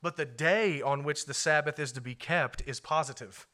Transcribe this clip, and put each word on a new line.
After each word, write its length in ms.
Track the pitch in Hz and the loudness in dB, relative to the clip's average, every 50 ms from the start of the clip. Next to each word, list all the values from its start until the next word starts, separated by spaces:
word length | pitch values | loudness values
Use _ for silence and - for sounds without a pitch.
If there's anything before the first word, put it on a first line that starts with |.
but 160 | - 170 160 - | -2 -4 -2 -2
the 80 | 156 | -6
day 560 | 131 120 113 151 165 185 214 226 208 165 139 | -6 -4 0 4 4 6 6 4 4 2 2
on 220 | 123 139 139 139 143 | 0 0 0 0 0
which 220 | 147 147 - - | -2 -2 -2 -4
the 80 | - 135 | -6 -4
Sabbath 440 | - - 165 156 151 147 151 143 - | -2 2 4 4 4 4 2 -2 -2
is 140 | 151 135 120 | -6 -6 -6
to 80 | 131 | -8
be 140 | 123 127 127 | -8 -10 -10
kept 480 | - - - 165 175 147 123 - - - 139 | -10 -2 0 2 2 2 0 -2 -6 -8 -6
is 120 | 131 - | -6 -8
positive. 680 | - - 156 156 156 135 131 - 120 98 87 - - _ | -2 0 0 2 2 0 -4 -12 -12 -14 -14 -18 -20 _